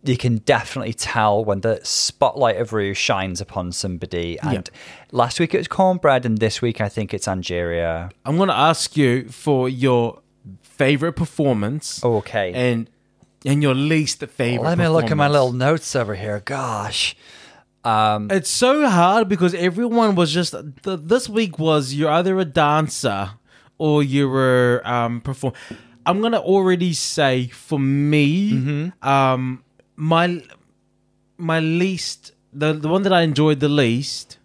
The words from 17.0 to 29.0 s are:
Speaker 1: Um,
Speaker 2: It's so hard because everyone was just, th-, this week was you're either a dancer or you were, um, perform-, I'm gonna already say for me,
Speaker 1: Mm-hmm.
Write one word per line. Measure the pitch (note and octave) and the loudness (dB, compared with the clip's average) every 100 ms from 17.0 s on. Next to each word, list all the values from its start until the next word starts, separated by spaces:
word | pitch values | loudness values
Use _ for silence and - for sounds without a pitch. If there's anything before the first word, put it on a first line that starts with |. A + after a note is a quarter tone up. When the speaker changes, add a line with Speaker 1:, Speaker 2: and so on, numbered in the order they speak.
| - - - - - - _ _ | -4 -6 -20 -20 -20 -20 _ _
Speaker 1:
Um, | A#2+ A2 G#2+ G#2+ G#2 | -2 2 2 0 0
Speaker 2:
It's | G3 D3 | -2 -2
so | - B3 D4 C#4+ | 0 2 4 4
hard | F3+ F3 G#3 G#3+ | 4 4 4 2
because | F#3+ F3+ | 2 2
everyone | E3+ F3 F3 A#3+ A#3 A3 | 2 -2 0 0 2 2
was | F#3+ E3+ | 2 2
just, | D#3+ F3 - D3 C3 | 0 -2 -6 -14 -10
th-, | - F#3 | -8 -8
this | D#3 A#3 B3 | 0 0 0
week | G#3+ A3 D3+ | -2 -2 -2
was | D#3+ D3+ C3 | 2 2 0
you're | C#3+ D#3 | -2 0
either | D#3 F3 F#3+ | 2 0 0
a | F3 | -2
dancer | C#3 D3 D3+ D#3 - B2+ G2 F#2+ G#2+ _ _ _ _ | 0 2 2 0 -2 -4 -4 -6 -10 _ _ _ _
or | D#3 D3+ | 0 2
you | C#3+ C#3 C#3 | 2 2 0
were, | C3+ C3 B2+ B2 A#2+ - | 2 2 4 4 0 -2
um, | A#2+ A#2 A#2 | -2 -2 -4
perform-, | A#2 C3+ C3+ - - - - - - | -8 -6 -6 -8 -16 -18 -20 -8 -2
I'm | F#3 | 0
gonna | A3+ A3+ | 0 -2
already | - G3 F#3 F3+ F3+ | 2 2 2 2 0
say | D#3 - - C#3+ C3 B2 | -2 -4 0 0 0 -2
for | - - D3+ | -10 -6 -2
me, | C3+ C#3 D3 D3+ C#3+ E3 G3+ | 0 2 2 4 4 2 0
Speaker 1:
Mm-hmm. | E3+ C3 D3 E3 - | 0 -2 -4 -6 -8